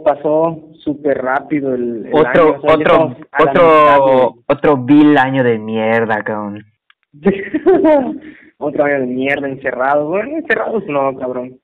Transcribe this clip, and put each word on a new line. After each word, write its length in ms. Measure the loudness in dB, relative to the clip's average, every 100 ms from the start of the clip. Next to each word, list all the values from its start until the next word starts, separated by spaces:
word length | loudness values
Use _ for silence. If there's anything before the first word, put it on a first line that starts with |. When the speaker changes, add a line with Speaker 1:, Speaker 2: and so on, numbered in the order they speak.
Speaker 1:
pasó 640 | -2 -2 -2 0 -2 -4 -16 -12
súper 340 | -8 -4 -4 -2
rápido 560 | -2 -4 -4 -6 -4
el, 320 | -4 -6 -8 -4
el 80 |
Speaker 2:
Otro, 300 | 0 2 4
Speaker 1:
año, 140 | 2 2
o 40 |
sea, 80 | 0
ya 60 | 0
Speaker 2:
otro, 180 | 2
Speaker 1:
estamos 240 | 2 0 -6 -8
a 120 | -2
la 60 | 0
Speaker 2:
otro, 160 | 4 4
Speaker 1:
mitad, 340 | 6 6 4
güey. 440 | 4 2 2 -2 -6
Speaker 2:
otro 300 | -2 0 0
vil 400 | 4 6 6 4
año 260 | 2 2
de 140 | 0 0
mierda, 640 | -4 -2 0 0 0 -4
cabrón. 400 | -4 -6 -8 -12 -18 _ _ _ _
Speaker 1:
<laughs> 1080 | -6 -2 -2 -4 -2 2 2 4 2 0 -8 -14 -20 -20 -10
Otro 260 | -6 -2 0
año 160 | -2
de 40 | -4
mierda, 420 | -4 -4 -4 -6
encerrados. 600 | -8 -8 -4 -2 0 -2
Bueno, 280 | -6 -6 -8
encerrados 460 | -4 -4 -4 -6 -4
no, 280 | -4 -2 -4
cabrón. 440 | -8 -8 -10 -14